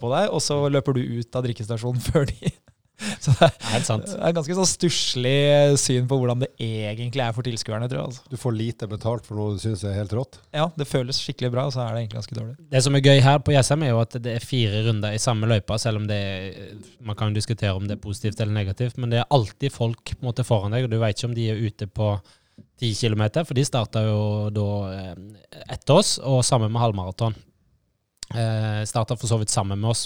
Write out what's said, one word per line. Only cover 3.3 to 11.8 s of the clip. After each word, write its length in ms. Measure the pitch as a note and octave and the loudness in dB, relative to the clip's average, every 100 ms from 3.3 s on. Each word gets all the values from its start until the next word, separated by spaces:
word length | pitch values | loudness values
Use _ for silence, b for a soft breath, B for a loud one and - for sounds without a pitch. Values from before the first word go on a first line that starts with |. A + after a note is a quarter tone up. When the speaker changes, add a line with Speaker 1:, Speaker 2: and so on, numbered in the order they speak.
Speaker 1:
det 140 | B2+ E3 | 6 6
er, 60 | - - | 4 -2
Speaker 2:
Helt 140 | A2 - | -2 0
sant. 160 | A2 - | -2 -4
Speaker 1:
det 120 | - E3 | -2 0
er 60 | E3+ | 0
ganske 180 | D3+ | -2
sånn 140 | F#3 F#3 | 0 0
stusslig 600 | - F3 - - B2+ B2 C#3 C#3+ D3 C#3+ C#3 | 2 0 2 -2 0 2 4 6 6 8 6
syn 240 | - B2+ B2 | 4 2 2
på 140 | C#3 | 2
hvordan 220 | B2 A#2+ | 2 0
det 80 | C3 - | -4 -4
egentlig 600 | A2+ A2 G#2+ A2 A#2+ B2 A#2+ | -6 -4 -4 -6 -6 -2 -2
er 60 | |
for 80 | A2+ B2 | -2 -4
tilskuerne, 400 | A2+ - A2 A#2+ | -4 -4 -4 -4
tror 80 | C3+ | -4
jeg, 120 | - | -6
altså. 160 | B2 - | -10 -12
Speaker 3:
Du 60 | B2+ | -4
får 160 | C3 | -2
lite 320 | A2 A2+ - G#2+ | -2 -2 -4 -8
betalt 340 | G2+ A2+ A#2 - | -4 -4 -4 -6
for 140 | G#2 | -4
noe 160 | G#2 G2 | -4 -2
du 60 | |
synes 180 | A2 G#2 G2+ | -2 -4 -4
er 60 | G2 | -4
helt 160 | G2+ | -4
rått. 240 | G#2+ - - _ | -4 -6 -12 _
Speaker 1:
Ja, 140 | D3+ E3 D#3+ | -2 -2 -4
det 80 | C#3+ | -2
føles 320 | C#3 B2 - | -2 -2 -4
skikkelig 320 | - C#3 B2 A#2+ | -6 -4 -2 -2
bra, 80 | C#3+ | -2
og 80 | |
så 80 | B2 | -4